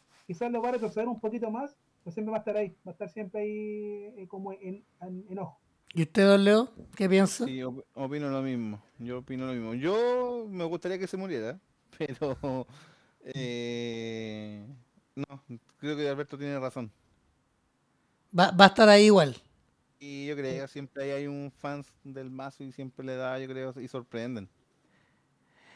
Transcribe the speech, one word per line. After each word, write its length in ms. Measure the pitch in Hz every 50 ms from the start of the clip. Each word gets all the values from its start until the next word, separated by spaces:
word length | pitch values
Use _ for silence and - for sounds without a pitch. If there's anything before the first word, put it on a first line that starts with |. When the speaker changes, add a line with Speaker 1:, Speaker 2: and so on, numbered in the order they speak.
| _ _ _ - _
Speaker 1:
quizás 240 | - 180 165 240 240
lo 120 | 240 233
va 80 | 226 247
a 20 |
retroceder 360 | 247 240 220 208 - 214 226 247
un 120 | 233 -
poquito 300 | - 214 233 233 233 220
más, 260 | 214 240 285 285 - _ _ _ _ _
pero 120 | - 180 165
siempre 160 | 220 214 214
va 80 | 220 214
a 20 |
estar 160 | 208 214 208
ahí, 120 | 208 208 190 - _ -
va 40 | 185
a 20 |
estar 180 | 175 - 202 175
siempre 320 | - 220 208 185 - 214
ahí, 800 | 208 208 214 214 214 214 208 214 208 208 208 202 202 208 254 208
eh, 40 | 190 180
como 260 | - 190 190 196 190
en, 280 | 190 196 185 190 208 - _ _ -
en, 240 | 180 185 185 185 202 208
en 100 | 185 202
ojo. 220 | 180 143 - _ _ _ _ _ _ -
Speaker 2:
¿Y 100 | - 170 160
usted, 220 | - - 214 196
don 160 | 196 196 202
Leo? 280 | 196 202 208 220 247 - - - - - -
¿Qué 100 | - 196
piensa? 380 | 185 190 190 196 190 - - 240
Speaker 3:
Sí, 180 | 269 262 131
op-, 220 | 127 127 123 135 - _
opino 380 | - - 139 131 143 151 147 139
lo 100 | 135 135
mismo. 420 | 135 135 127 120 113 107 107 104 - _ _ -
Yo 200 | 117 120 123 127
opino 260 | 131 - 135 127 131
lo 60 | 131
mismo. 220 | 127 120 113 110 113
Yo 720 | 127 139 170 202 220 240 240 247 247 247 247 247 240 226 214
me 160 | 190 180 170
gustaría 340 | 165 170 165 - 180 190 185
que 80 | 190
se 120 | 180 - 185
muriera, 420 | 190 190 160 120 107 113 151 190 _ _ _ _
<laughs> 200 | _ _ - -
pero... 680 | 160 139 127 - 151 139 131 - - 139 131 131 120 - - - - - - _ _ _ _ _
Eh, 1400 | - - - 147 143 123 120 120 120 120 120 117 120 120 113 113 113 113 113 113 113 110 107 107 107 107 104 104 101 120 139 123 - _ _ _ _ _ -
no, 260 | 139 139 - 143 135 _ - 120 117 _ _ _
creo 220 | - - 147 151 143
que 100 | 151 143
Alberto 300 | 139 139 147 - - 135
tiene 200 | 143 143 143 139
razón. 320 | 131 127 - 135 120 104 - _ _ _ _ _ _ _ _ _ _ _ _ _ _ _ _ _ _ _ _ _ _ _ _ _ _ - -
Speaker 2:
Va, 140 | 170 185 -
va 120 | 190 175 196
a 40 | 190
estar 200 | 196 - 226 214
ahí 160 | 202 202 208
igual. 320 | 214 208 190 151 139 117 - - _ _ _ _ _ _ _ _ _ _ - 143
Speaker 3:
Y 220 | 143 139 139 139
yo 80 | 143 151
creo 180 | 139 139 131 131 135
que 40 | 135
Speaker 1:
Sí. 60 | 135
Speaker 3:
siempre 320 | - 147 139 131 - 139 139
hay, 60 | 139
hay 140 | 143 139 143 143
un 240 | 143 143 143 143
fans 340 | - - - 143 143 143 135 - _ _
del 260 | - 139 135 135 135 127
mazo 360 | 131 131 135 139 - - 139
y 80 | 135
siempre 320 | 127 - 135 131 - - 131
le 80 | 131 131
da, 240 | 127 131 127 131 131
yo 80 | 135
creo, 260 | 131 131 131 131 131 127 135
y 60 | 123
sorprenden. 640 | 131 - 131 120 - - 117 113 123 127 110 95 - _ _ _ _ _ _ _ _ _ _ _ _ _ _ _ _ _ _ _ _ _ _ _ - -